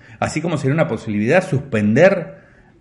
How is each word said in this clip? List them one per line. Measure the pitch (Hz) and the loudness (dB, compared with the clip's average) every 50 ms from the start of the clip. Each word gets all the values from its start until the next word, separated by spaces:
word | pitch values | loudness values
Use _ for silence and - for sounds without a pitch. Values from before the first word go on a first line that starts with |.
| - - - - | -20 -18 -8 -6
Así | 110 107 - 160 | -6 -4 -4 -4
como | 151 180 160 135 | -4 -4 -4 -2
sería | - 135 139 | -2 0 0
una | 135 120 - | 0 0 -2
posibilidad | 113 107 - 120 104 104 104 117 156 185 175 - | -2 -6 -6 -4 -4 -2 0 2 2 2 2 0
suspender | 139 131 - - - 107 104 104 113 135 170 196 196 175 160 - - - - _ _ _ _ _ _ _ | -4 -4 -4 -2 -2 0 2 2 4 6 6 6 4 2 -6 -12 -16 -20 -20 _ _ _ _ _ _ _